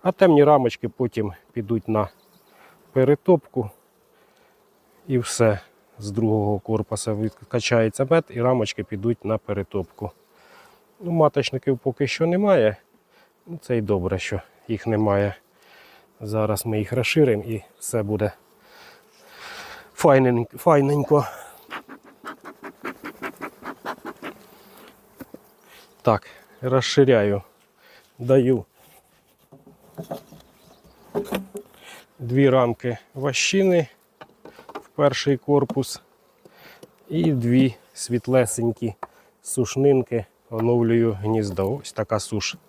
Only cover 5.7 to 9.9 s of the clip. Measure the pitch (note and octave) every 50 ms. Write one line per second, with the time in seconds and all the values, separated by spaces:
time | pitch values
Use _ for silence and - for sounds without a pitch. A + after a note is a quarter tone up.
5.7 | _ _ _ _ _ - G#2 G#2 G2 A2+ A2+ A2 A2 G#2+ G2+ G#2 G#2 F#2+ _ -
6.7 | A2 G#2+ G#2+ _ A2 G#2 - A2+ G#2+ G#2 A2 G#2+ - - - _ - A#2+ - -
7.7 | B2 A#2 A2+ A2 - - C#3 C3+ E3 E3 D#3+ _ - A#2+ A#2 B2+ B2+ B2+ A2 -
8.7 | - - G2+ - A2 G2 G2 A#2 A#2 _ - G#2+ A2 G#2+ _ - G#2 G2 F#2+ _
9.7 | - G2+ F2 -